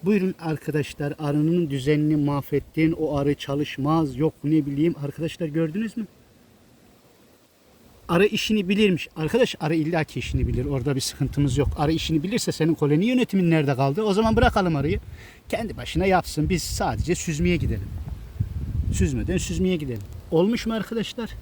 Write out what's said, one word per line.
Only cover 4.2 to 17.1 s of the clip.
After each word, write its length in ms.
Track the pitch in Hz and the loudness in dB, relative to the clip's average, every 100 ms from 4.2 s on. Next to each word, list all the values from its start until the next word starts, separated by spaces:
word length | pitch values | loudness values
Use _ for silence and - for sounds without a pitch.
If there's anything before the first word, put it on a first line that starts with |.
| 156 - | -2 0
ne 220 | 143 156 143 | 0 2 2
bileyim. 280 | 139 165 165 | 0 0 0
Arkadaşlar 420 | 143 139 160 - 165 | -6 -6 -6 -4 -4
gördünüz 500 | 151 165 170 220 - | -2 -2 -2 -6 -6
mü? 100 | 208 - _ _ _ _ _ _ _ _ _ _ _ _ _ _ _ _ - - - | -10 -12 _ _ _ _ _ _ _ _ _ _ _ _ _ _ _ _ -20 -20 -2
Arı 180 | 175 208 | 4 4
işini 420 | 208 - 220 180 | 2 0 0 2
bilirmiş. 400 | 202 214 175 - - | 4 4 2 -2 -4
Arkadaş 380 | 156 226 247 - | 0 2 2 0
arı 140 | 156 | -2
illaki 440 | 160 156 170 156 - | 0 0 0 -2 -4
işini 300 | 113 135 120 | -4 -2 0
bilir. 160 | 123 | 0
Orada 320 | 127 139 127 135 | -2 -2 0 -2
bir 40 | |
sıkıntımız 560 | - - 135 - 143 127 | -2 -4 -4 2 2 2
yok. 120 | 135 - | 0 0
Arı 160 | 143 | 0
işini 300 | 160 - 160 | 0 0 0
bilirse 300 | 160 226 - | 0 -2 -2
senin 220 | 151 165 | 0 0
koloni 320 | 156 147 151 208 | 2 2 4 4
yönetimin 440 | 254 226 196 175 | 2 2 2 4
nerede 260 | 160 139 127 | 4 2 2
kaldı? 260 | 139 143 | 0 0
O 100 | 214 | 0
zaman 240 | 190 226 226 | 2 4 4
bırakalım 400 | 247 226 185 151 | 4 4 2 0
arıyı. 240 | 143 202 - - - - - | 0 -2 -6 -18 -18 -20 -8
Kendi 280 | 220 220 - | -6 -6 -8
başına 300 | 120 - 190 | -4 0 4
yapsın. 420 | 185 - - 151 | 4 2 -2 0
Biz 140 | 185 | 0
sadece 520 | - - 160 110 - | -2 -2 -2 -2 -2